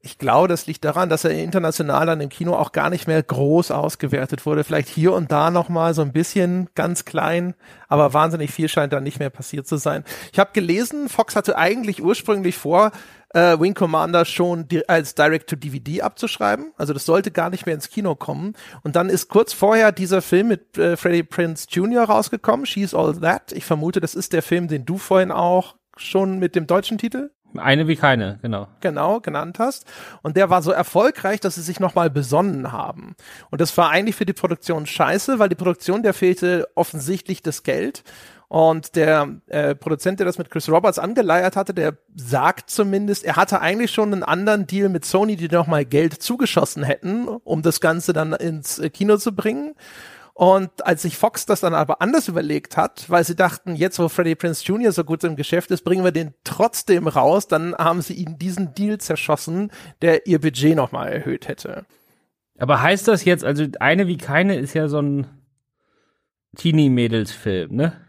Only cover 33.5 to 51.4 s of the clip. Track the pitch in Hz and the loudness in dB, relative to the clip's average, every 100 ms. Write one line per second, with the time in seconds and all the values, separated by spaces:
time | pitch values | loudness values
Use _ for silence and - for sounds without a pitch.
33.5 | 147 165 - 170 160 214 196 196 - 170 | -2 0 4 4 4 0 -2 -4 -2 -2
34.5 | 170 - 160 151 - 139 180 - 262 208 | -2 -4 -6 -4 0 0 0 0 2 2
35.5 | 175 180 170 - 196 226 185 185 180 180 | 2 -2 -2 -2 0 0 2 2 2 0
36.5 | 180 - - 170 160 135 190 - 185 165 | 0 -2 -2 -2 -4 -6 -6 -6 -6 -6
37.5 | 143 - 135 247 - - - - - _ | -6 -4 -2 -4 -8 -20 -20 -20 -20 _
38.5 | 160 160 160 151 175 156 156 147 151 _ | 2 4 2 -2 0 2 2 0 -8 _
39.5 | 147 147 139 - 151 185 190 180 180 170 | -2 -2 -2 -4 -2 -2 -2 -2 -4 -6
40.5 | 165 - 160 202 - 180 240 202 170 185 | -8 2 4 4 0 -2 0 2 2 2
41.5 | 196 196 196 151 151 _ - 123 131 147 | -2 -4 -2 -4 -4 _ -18 -4 0 0
42.5 | 185 - - 202 196 208 202 165 151 196 | 0 -6 -2 0 0 0 -2 0 2 2
43.5 | 190 160 208 240 - 214 196 - 165 208 | 2 0 -2 -2 0 0 -2 -2 0 2
44.5 | 208 185 190 196 175 - 185 214 202 165 | 0 0 0 0 0 0 0 2 0 0
45.5 | 170 160 156 139 143 165 151 - 240 262 | 0 2 0 2 2 2 -2 -6 -2 0
46.5 | - - - 135 143 175 220 240 220 - | 2 0 -2 -4 -2 -2 -4 -4 -8 -4
47.5 | 156 156 151 - 165 170 156 156 156 170 | 0 0 2 0 0 0 -2 0 -2 -4
48.5 | 160 139 - 151 - 202 208 233 196 214 | -6 -8 -6 -6 -2 2 2 2 -4 -4
49.5 | 254 294 302 - - - - - - 180 | -4 -8 -12 -20 -20 -20 -20 -20 2 4
50.5 | 190 190 - - 165 175 - - - | 6 2 -6 -2 0 -2 0 0 0